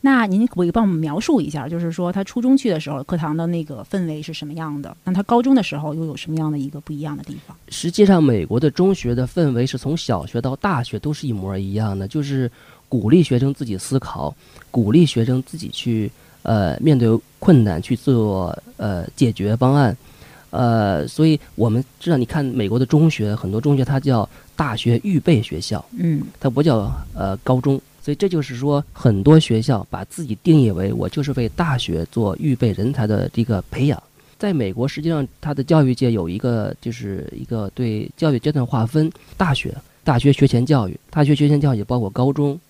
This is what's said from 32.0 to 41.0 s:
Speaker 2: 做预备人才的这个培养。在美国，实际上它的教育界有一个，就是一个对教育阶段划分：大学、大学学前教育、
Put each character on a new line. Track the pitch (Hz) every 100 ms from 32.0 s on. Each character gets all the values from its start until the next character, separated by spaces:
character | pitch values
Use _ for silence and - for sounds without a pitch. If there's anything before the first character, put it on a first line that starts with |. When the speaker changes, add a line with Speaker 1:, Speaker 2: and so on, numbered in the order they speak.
| 85
Speaker 2:
做 | - 104 87
预 | 151
备 | 123 120
人 | 92 110
才 | 143 110
的 | 101 90
这 | -
个 | 113 101 -
培 | - 139
养。 | 95 _ _ _ _
在 | 208
美 | 165 101
国， | 92 131
实 | -
际 | 156
上 | 160 135 -
它 | 151
的 | 143
教 | 127 160
育 | 135
界 | 120 123
有 | 110 85
一 | 92
个， | 123 117 101 -
就 | 117
是 | 117 104 98 -
一 | -
个 | 127 117 101 -
对 | 123 107 - -
教 | 160
育 | 127
阶 | 151
段 | 151 120
划 | 127
分： | 123 156 160 - - -
大 | 175
学、 | 131 - - - _
大 | - 120
学 | 139
学 | 135 -
前 | 117 131
教 | 143 95
育、 | -